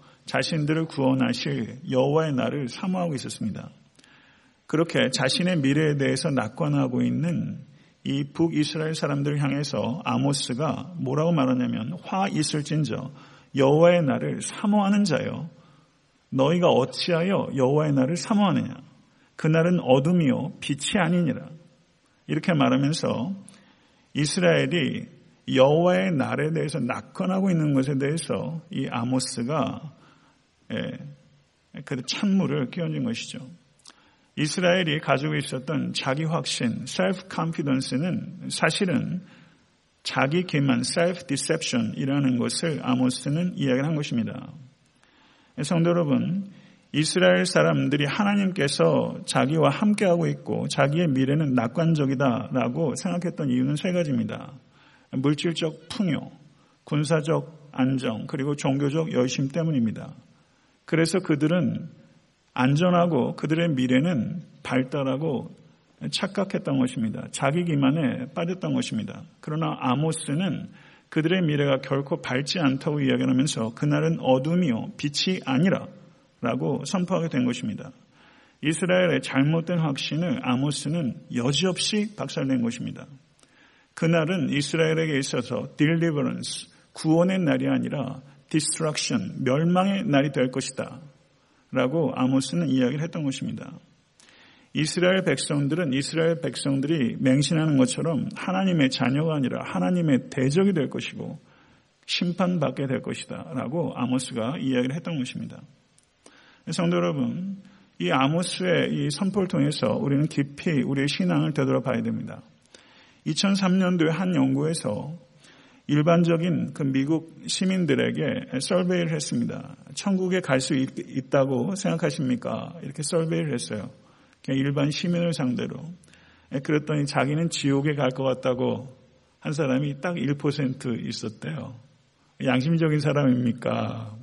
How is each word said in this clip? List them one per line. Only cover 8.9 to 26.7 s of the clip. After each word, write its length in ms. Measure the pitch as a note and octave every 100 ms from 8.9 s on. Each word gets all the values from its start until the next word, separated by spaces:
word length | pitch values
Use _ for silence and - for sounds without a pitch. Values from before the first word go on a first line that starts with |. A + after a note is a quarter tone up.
| D#3+
사람들을 460 | D#3 C#3+ C#3+ D3
향해서 600 | C#3+ C#3+ D3 A#2+ A2 D3 -
아모스가 880 | B2 C#3 C#3+ - B2 D#3 G#2+ - -
뭐라고 340 | B2+ C#3 E3
말하냐면, 640 | E3 C3 B2+ A#2+ A#2 A2+ F3
"화 240 | - F#3+ G3
있을진저 840 | - D3+ D3+ D3 D3+ C3+ G#2 - - - - _ C3
여호와의 480 | C3+ D3 E3+ F3
날을 380 | D3 A#2 - D#2+
사모하는 600 | - - G#3 G#3 G3 G3+
자여, 460 | G3+ C#3+ - A2 E3 - - _ _ _ _ _ _
너희가 400 | C3 C#3 F3 F3
어찌하여 800 | A#2+ D#3+ - - E3 F3+ F3+ G#2+ B2+
여호와의 380 | B2+ D3 D3+
날을 220 | C#3 C3 E3+
사모하느냐? 580 | - G#3 G3+ C3 A2 - - - _ _ _ -
그날은 440 | D#3+ D#3+ E3+ F3+
어둠이요 800 | B2+ C3 D3 F3+ D3 A2+ - -
빛이 400 | - C#3 - G#3
아니니라." 460 | E3 F3 D#3+ A#2 - - - _ _ _ _ _ -
이렇게 260 | D3+ D3+
말하면서 840 | D#3+ B2+ C3 C#3 D#3+ B2 A2+ D3+ G3 - - _ _ _ _ _
이스라엘이 920 | - D3 - F3 D3+ C3+ E3+ B2+ A2 - - - _ -
여호와의 580 | C3 C3+ D#3 F3 F3+ F#3+
날에 400 | D#3 A#2+ B2 D3+
대해서 260 | D#3+ D3